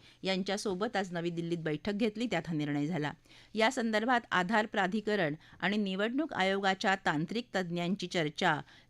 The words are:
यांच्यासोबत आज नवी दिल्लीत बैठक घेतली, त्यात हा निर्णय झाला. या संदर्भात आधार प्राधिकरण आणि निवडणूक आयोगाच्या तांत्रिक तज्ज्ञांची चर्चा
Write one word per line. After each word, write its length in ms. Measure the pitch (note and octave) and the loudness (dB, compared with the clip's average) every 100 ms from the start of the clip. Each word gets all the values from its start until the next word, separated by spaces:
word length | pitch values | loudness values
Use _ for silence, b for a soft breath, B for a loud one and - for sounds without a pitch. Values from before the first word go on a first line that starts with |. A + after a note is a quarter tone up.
| B B | B B
यांच्यासोबत 720 | F#3 F#3+ G3 G3 A3 F3+ A#3 G3+ | -2 -2 0 -2 -2 -2 -2 -2
आज 160 | F#3+ | -2
नवी 180 | F3 E3+ | -2 -2
दिल्लीत 280 | E3+ E3+ E3+ | -2 -2 -2
बैठक 360 | D#3+ D3+ - | -2 -2 -2
घेतली, 320 | G#3 A3+ G#3+ B3 | 0 0 0 -2
त्यात 160 | E3 D#3+ | -2 0
हा 60 | |
निर्णय 320 | D#3 D3 D3 D3 | -2 0 0 0
झाला. 280 | F3 D3 - - B B | -2 -4 -6 -16 B B
या 180 | G#3 A3 | 0 2
संदर्भात 500 | B3+ A3+ G#3 A3+ A#3+ - | 2 0 0 2 0 2
आधार 340 | F3+ F3+ A3 A3 | 0 2 2 2
प्राधिकरण 680 | A3 F#3 G#3+ G#3 G#3 D#3 D3+ B B | 0 0 0 0 2 0 -2 B B
आणि 180 | F3+ G#3 | 0 0
निवडणूक 560 | G3 F#3 A3 C4 E4 | 0 0 0 0 -2
आयोगाच्या 640 | - F#3+ G3 G3 F#3+ G#3+ G3 | 0 2 2 2 2 2 2
तांत्रिक 520 | F#3 D3+ E3 A3 - F#3+ | 2 0 0 -2 -2 -4
तज्ज्ञांची 520 | F3 F3 F3 G3+ F3+ | -2 -2 -2 -2 -2
चर्चा 540 | F#3 D3+ - F3+ D3 - B B | 0 -2 0 2 0 -4 B B